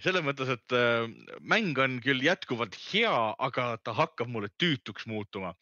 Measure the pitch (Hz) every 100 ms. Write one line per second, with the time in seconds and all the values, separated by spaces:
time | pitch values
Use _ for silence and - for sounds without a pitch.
0 | 165 185 147 139 131 127 - 123 120 117
1 | 117 - - - 76 202 208 131 131 127
2 | 120 135 139 190 - 120 113 - - 196
3 | 226 147 110 - 131 131 123 113 - 110
4 | 165 - 120 117 101 - 175 135 - 104
5 | - 110 101 104 92 85